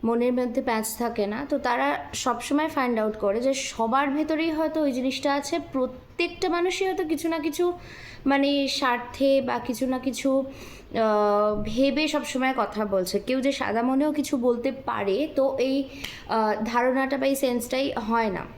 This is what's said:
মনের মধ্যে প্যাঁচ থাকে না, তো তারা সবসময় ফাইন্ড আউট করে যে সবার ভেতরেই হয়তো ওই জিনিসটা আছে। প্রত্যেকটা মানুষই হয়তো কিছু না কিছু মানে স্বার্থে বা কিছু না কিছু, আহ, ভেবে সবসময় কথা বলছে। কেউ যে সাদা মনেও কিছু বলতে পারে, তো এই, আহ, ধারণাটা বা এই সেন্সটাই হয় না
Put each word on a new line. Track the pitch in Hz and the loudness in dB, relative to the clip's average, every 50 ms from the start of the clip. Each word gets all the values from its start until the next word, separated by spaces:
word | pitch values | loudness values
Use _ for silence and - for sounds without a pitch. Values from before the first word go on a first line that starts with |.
| - | 0
মনের | 226 233 233 240 247 247 | 2 2 2 2 2 2
মধ্যে | 247 254 240 226 269 - | 2 0 0 -2 -2 0
প্যাঁচ | 269 233 220 214 - - - | 0 -2 0 -2 -4 -4 -4
থাকে | 240 233 233 - 208 | -4 -4 0 -2 -2
না, | 196 208 233 285 285 | -2 -2 -6 -4 -2
তো | 302 277 | -2 -2
তারা | - 254 233 247 269 285 294 - - - - | 0 0 0 2 2 0 0 -2 -4 -8 -8
সবসময় | - - 262 240 233 - - 294 294 311 320 | -4 -2 -2 -2 -2 -2 0 0 2 2 2
ফাইন্ড | 311 285 262 247 240 220 | 2 2 2 2 2 2
আউট | 214 214 214 | 2 0 0
করে | 214 - 202 196 226 | 0 0 0 0 2
যে | 240 269 269 | 2 0 0
সবার | 262 - - - - 226 220 233 269 285 294 | 0 -4 -8 -2 -2 0 2 4 2 2 2
ভেতরেই | 269 302 311 302 320 302 320 330 | 2 0 0 0 0 0 0 0
হয়তো | 311 302 320 311 311 320 311 | 0 0 0 0 2 2 2
ওই | 285 247 | 2 0
জিনিসটা | 254 247 269 262 - - 294 277 | 0 -2 -2 -2 0 0 0 0
আছে। | 285 277 - - 339 294 - - | 0 0 -2 -4 -4 -4 -4 -2
প্রত্যেকটা | 262 254 254 254 - - - - - 339 349 349 - 370 370 | -2 -2 -2 -2 -10 -18 -20 -4 -2 -2 -2 0 -2 0 0
মানুষই | 330 349 349 370 359 - 392 | 2 2 2 0 0 0 0
হয়তো | 381 381 - 370 | 0 0 0 0
কিছু | 311 320 285 - 330 | -2 -2 -2 0 -2
না | 330 330 | -2 0
কিছু | 294 330 294 - 349 359 349 349 - - - - - - - - - | -2 -2 0 2 0 0 0 -2 -8 -16 -16 -16 -16 -18 -18 -4 0
মানে | 269 277 277 277 277 285 285 277 262 | 2 4 4 4 2 2 2 0 0
স্বার্থে | - - 285 254 240 240 240 - - - 269 277 269 269 | -2 0 0 0 0 0 -4 -8 -2 2 4 4 4 4
বা | 254 247 240 240 | 4 0 -2 -4
কিছু | 233 - 247 220 269 | -2 -4 -4 -2 -2
না | 254 262 254 | -2 -2 -2
কিছু, | 254 269 240 - - 269 262 269 | -2 -4 -4 -2 0 2 2 2
আহ, | 269 269 - - - - - - - - - - 220 220 214 208 208 208 208 208 208 214 214 208 - | 0 -2 -8 -14 -16 -16 -16 -18 -18 -8 -2 0 2 4 4 4 4 4 4 4 4 2 2 0 -2
ভেবে | 214 214 240 269 277 247 - 311 311 | -4 0 2 2 2 4 2 0 0
সবসময় | - 302 269 - - 262 254 262 262 | 0 -2 -2 -2 -2 0 0 0 2
কথা | 254 214 196 - 214 220 | 0 -2 -2 0 -4 -2
বলছে। | 208 196 190 185 175 - 202 | 0 0 0 0 0 -2 -4
কেউ | 196 - 254 262 | 0 0 -2 2
যে | 247 277 269 | 2 0 0
সাদা | - 277 - 208 226 233 | 0 -2 -2 0 0 2
মনেও | 254 262 269 285 302 302 | 2 2 2 2 2 2
কিছু | 311 285 - - | 0 -2 0 -2
বলতে | 262 233 247 233 233 240 269 262 | 2 2 2 2 2 0 -2 -4
পারে, | - - - 240 214 202 196 190 220 294 311 - | -2 -6 -6 -4 -2 0 0 0 0 0 0 0
তো | - 269 269 - - | 2 2 2 2 0
এই, | 240 269 269 277 269 269 - - - - - - - - | 0 0 2 0 -2 -4 -8 -12 -12 -12 -12 -14 -8 -2
আহ, | - 226 226 214 208 - 220 | 0 0 2 2 0 0 -2
ধারণাটা | 220 233 240 240 254 254 269 269 262 277 269 | 0 0 2 2 4 2 2 2 0 0 0
বা | 269 | 2
এই | 269 277 | 0 2
সেন্সটাই | 269 - 254 240 240 233 - - 254 277 277 - | 2 2 0 0 0 -2 -2 -2 -2 -2 -2 -2
হয় | - 220 208 226 233 226 214 | -4 -2 0 0 2 2 0
না | 185 165 - - - | -2 -4 -8 -10 -14